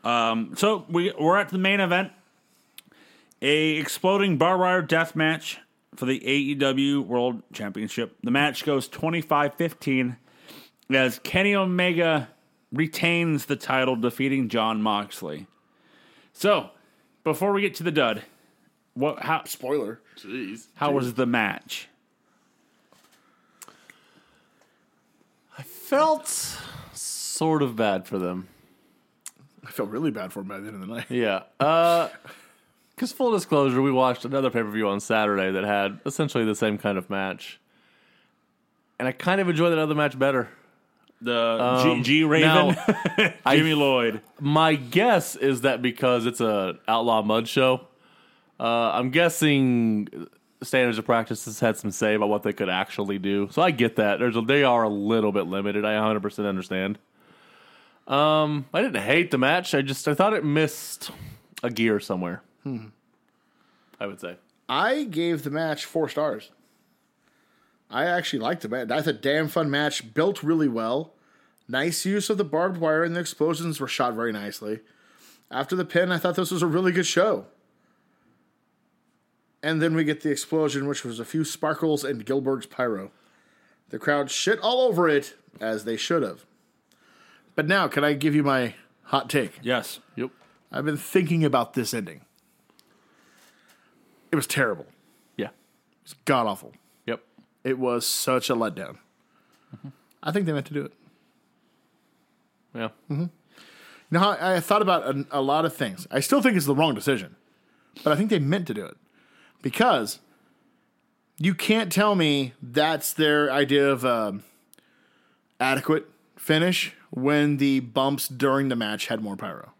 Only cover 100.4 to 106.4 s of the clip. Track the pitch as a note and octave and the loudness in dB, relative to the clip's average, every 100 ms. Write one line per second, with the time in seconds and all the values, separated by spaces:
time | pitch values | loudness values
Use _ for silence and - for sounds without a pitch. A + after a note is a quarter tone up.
100.4 | F3+ D3 C#3 D3 C3 _ _ _ _ _ | 0 -2 -4 -8 -8 _ _ _ _ _
101.4 | _ _ _ _ _ _ _ _ _ _ | _ _ _ _ _ _ _ _ _ _
102.4 | _ _ _ A#2+ A2 _ _ D3 E3+ _ | _ _ _ -10 -10 _ _ -6 -6 _
103.4 | _ - - - - - _ E3 G3+ E3+ | _ -20 -20 -20 -20 -20 _ 2 2 2
104.4 | F3 F#3 - G#3 G3 F3 A#2 C#3 C#3 D3 | 0 0 2 2 4 2 0 -4 -2 -2
105.4 | C3+ D3 E3 - A#2+ C3+ - C3+ - C#4 | 0 2 0 -2 -6 -6 -4 -4 2 4